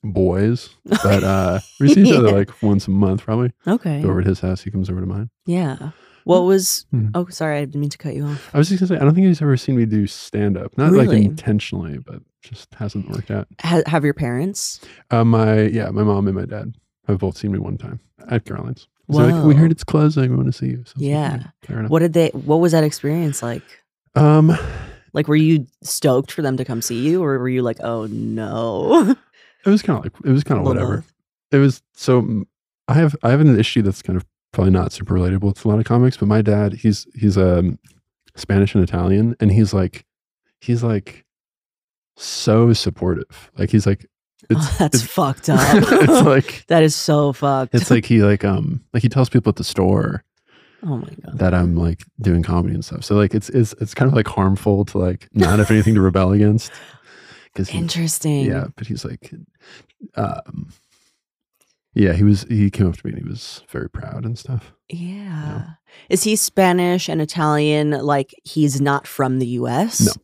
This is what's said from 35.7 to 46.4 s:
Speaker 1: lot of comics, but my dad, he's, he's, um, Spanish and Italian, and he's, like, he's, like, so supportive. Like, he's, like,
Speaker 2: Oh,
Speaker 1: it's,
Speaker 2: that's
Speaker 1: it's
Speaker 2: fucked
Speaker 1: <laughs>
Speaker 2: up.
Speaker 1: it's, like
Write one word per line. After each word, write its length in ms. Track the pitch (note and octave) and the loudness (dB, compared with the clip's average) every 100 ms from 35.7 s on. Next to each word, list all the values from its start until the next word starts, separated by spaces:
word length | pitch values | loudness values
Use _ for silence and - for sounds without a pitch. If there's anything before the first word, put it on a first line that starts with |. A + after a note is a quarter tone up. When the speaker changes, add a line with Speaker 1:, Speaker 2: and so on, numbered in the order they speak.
Speaker 1:
lot 80 | G#2 | -2
of 60 | A2+ | 2
comics, 300 | A#2+ B2+ - | 2 2 0
but 100 | G2+ | 0
my 120 | G#2+ | 2
dad, 320 | G#2+ G#2 G#2 | 2 0 0
he's, 320 | G2+ A2+ G2 - | 0 0 0 -6
he's, 220 | - G#2+ F#2+ | -2 0 2
um, 420 | F#2 F2 F2+ - _ _ _ _ _ - | 2 2 0 -4 _ _ _ _ _ -18
Spanish 380 | - G2 G2 | -2 2 2
and 100 | G#2 | 2
Italian, 500 | F2 F2 F2+ G2 A#2 A#2+ | 0 0 0 2 0 2
and 100 | G#2+ | 2
he's, 220 | G2+ G#2 | 4 2
like, 300 | G2 F2+ - _ _ _ _ _ _ | 0 -4 -6 _ _ _ _ _ _
he's, 220 | - A#2+ | -4 -2
like, 400 | A#2 G#2 - - _ _ _ _ _ _ _ _ _ _ | -2 -4 -6 -20 _ _ _ _ _ _ _ _ _ _
so 560 | - - - A2 A#2+ | -14 -4 2 4 4
supportive. 800 | A2+ - - F2+ E2+ - - - - | 2 -2 -4 -4 -4 -8 -18 -20 -6
Like, 120 | F#2+ | 0
he's, 140 | A2 G2+ | 2 2
like, 200 | G2+ - _ _ _ _ | -4 -8 _ _ _ _
Speaker 2:
Oh, 60 | A2+ | -2
Speaker 1:
it's, 220 | D3 - | 0 -2
Speaker 2:
that's 240 | D3+ B2 | 0 0
Speaker 1:
it's 100 | A#2 | -2
Speaker 2:
fucked 360 | - C#3+ - - | -2 -2 -2 0
Speaker 1:
<laughs> 40 | |
Speaker 2:
up. 80 | D3 C3 | 2 4
Speaker 1:
it's, 480 | G#3+ C#3 - C#3 C4+ | 4 4 4 6 6
like 400 | D#3 C3+ | 6 4